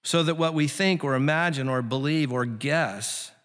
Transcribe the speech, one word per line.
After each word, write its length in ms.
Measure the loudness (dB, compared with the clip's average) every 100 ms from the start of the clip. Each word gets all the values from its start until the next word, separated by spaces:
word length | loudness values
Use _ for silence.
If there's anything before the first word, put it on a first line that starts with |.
so 220 | 0 2
that 100 | 2
what 180 | 2 0
we 140 | 2 0
think 380 | 2 2 2
or 100 | 2
imagine 540 | 2 2 2 0 0 -2
or 120 | -2
believe 520 | -2 -2 0 0 0
or 120 | 0
guess 880 | -2 -4 -2 0 0 -4 -8 -8 -10 -18